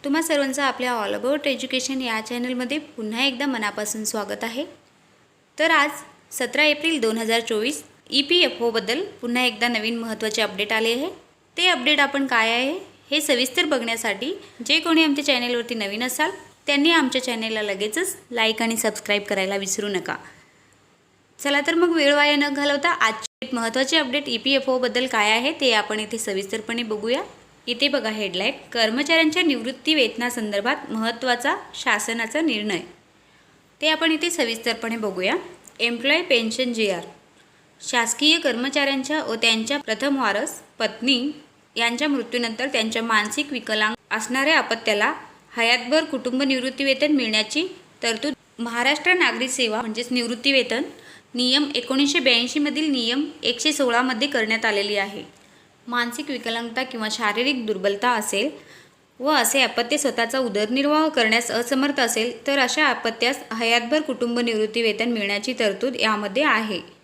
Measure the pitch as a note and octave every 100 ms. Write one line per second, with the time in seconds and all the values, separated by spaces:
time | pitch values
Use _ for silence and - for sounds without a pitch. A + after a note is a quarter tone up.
0 | C#4 D4+ D#4+ D4 C4+ C4 C#4 B3+ B3 A#3+
1 | G3+ G#3 A#3+ D4 C#4+ B3 B3+ B3+ B3 C4+
2 | B3 A3 A3 A#3+ B3 B3 B3 D4 D4+ -
3 | G#3+ A3+ C4+ B3 C#4+ B3 G#3 G3+ G#3 A3
4 | G#3+ A3 G3 G3+ A3+ A#3 D#4+ - _ _
5 | _ _ _ _ _ - D#4+ D#4+ D4 D4
6 | - - _ - B3 C#4 D4+ D4 E4 D#4
7 | A3 A3 A3+ A3+ A#3 A3 A#3 D4 - _
8 | _ B3+ C#4 F4 D4 - A#3 A3 G3 C4+
9 | G4 - A#3+ A#3+ B3 G#3 A#3+ A3+ G#3+ A#3
10 | A3+ G#3+ A3 G#3+ G#3 F#3+ G#3 A3 A3+ A#3+
11 | E4 - - _ _ - F4+ E4 B3 D4
12 | C#4+ C#4+ C4+ A#3+ A3+ A#3 C4+ F4+ - _
13 | - D4 D4+ B3 B3+ F4+ E4 C4+ A3+ A3+
14 | A3+ G3 C4 G4 - - A#3 D#4 E4 D#4+
15 | D#4+ C#4+ C#4+ B3+ A#3+ A#3+ A#3 A#3 G3+ G#3
16 | B3 B3+ D#4 G4 - _ - C#4+ D4+ E4
17 | C4 C4 B3+ A3+ A3+ A3 G#3 F#3+ G#3 D#4
18 | F4+ - - A#3+ A3 A3 A3+ A3+ A3 G#3+
19 | - G#3 G3 G3 F#3+ G3+ G3 - G3+ F#3+
20 | - - - - _ _ _ _ _ _
21 | _ _ _ - C#4+ C#4+ C#4+ E4 F4 E4
22 | C#4 D4 D4 D4 D4 C#4 C#4+ C#4+ E4+ E4
23 | A3 A3 - _ B3+ A#3+ A3+ B3 C4+ D#4+
24 | C4+ C#4+ C#4+ A#3 C4 C4+ C4+ B3+ A#3+ A#3
25 | B3+ A3+ G#3 A3 C4 D#4+ C4+ G#3+ G#3 G#3+
26 | G#3+ A3+ A3 F#3+ G3 A3 G#3+ A#3 A3+ G#3+
27 | A3 C4+ G4+ - - _ - A#3+ C#4+ C#4+
28 | A3 G#3+ G3 F3+ G#3+ C#4+ - A#3 A3 A#3+
29 | D4 E4 D#4+ F4 F4 B3 A3+ B3+ D4+ D#4
30 | A3+ A#3 A#3+ A#3+ G#3+ G3+ A3+ D4+ - A3
31 | A3+ A3+ B3+ A#3+ C#4+ G4 - - C4 G#3+
32 | G#3+ A3+ A3 D4+ D#4+ A3 G#3 F3 - -
33 | _ _ _ _ _ _ _ _ D4+ D#4
34 | E4 D#4 E4+ E4 A#3+ A3+ A#3 A3+ A3+ A#3
35 | G#3+ F#3 F#3 F4 - - - - A#3 A#3
36 | C4 D#4+ F4 B3 A3+ A3+ B3+ A3+ G#3 F3
37 | E3 - _ _ _ _ _ _ - B3
38 | A3+ - D4+ E4 D4 A#3 C4 C#4+ C#4 C4+
39 | C4 D4+ - A3+ A3+ A3 A3 C#4+ B3 A3
40 | C#4 C4+ A3+ G3 D4+ - - _ A3 -
41 | B3 B3+ C#4 - - _ _ - A#3 A#3+
42 | D4 C#4 A3+ B3 A#3 A3 C4+ C4+ A3 A3+
43 | A#3 G#3+ G#3 D4 D4 B3+ A3+ G#3+ G#3+ A#3
44 | _ A3 A3 B3+ C#4+ D#4+ D#4 E4 - G3+
45 | A3+ D#4+ - - _ - A3+ A#3+ A#3 D#4
46 | D#4 C4 B3 B3+ C#4 C4 C4 C4 C#4 C4+
47 | D4+ C#4+ A3+ G#3+ G#3+ D4 F#4 - - _
48 | A#3 A3 C#4+ C4+ _ - A#3 A#3 C4 D4
49 | F4 F#4 C#4 A#3 B3+ C4 A#3 G#3+ A#3 G#3+
50 | A#3+ B3 A#3 A#3 C#4 C4+ B3 A3+ E4 -
51 | - - _ A#3+ B3 C4+ C#4+ B3 A#3+ C4
52 | C#4 D#4+ B3+ A#3 B3 D4+ D4 C4 D#4 C4
53 | A3+ C4 D#4 - - A#3+ D#4 D4 B3+ A#3
54 | B3+ A3+ C#4+ C4 A3 A3+ A3+ G#3 G3+ G3+
55 | G3+ G3+ - - - - _ _ - A#3+
56 | A#3+ A#3 D4 B3 A#3 A3+ A#3 A3+ C4 A#3
57 | G#3+ A3 G#3 G#3 C4 C4 A3 G3 G3 G3+
58 | B3 A#3 G#3+ G3 C4+ - - - - _
59 | _ _ C4 D4 A#3 C#4 A#3+ - A3 C#4+
60 | C4+ A3 A#3 C4+ B3 G3 G#3+ B3+ C#4+ D4+
61 | D#4 C#4+ A3 A3+ A#3 A3+ A#3+ C4 C#4 C#4
62 | A#3 A#3 A#3 A#3 - C#4 B3 - D4+ B3
63 | A#3 A3+ A#3+ C#4 - A3+ A#3 A#3 A#3 D4+
64 | D4+ B3+ A#3+ A#3+ A#3+ A3 G#3+ A#3 A3+ G#3
65 | A#3+ A3+ G3+ G3+ G#3 A#3 G#3+ G3 C4 -
66 | A3 G#3 G#3 G#3 D4 A3 G#3+ F3+ - -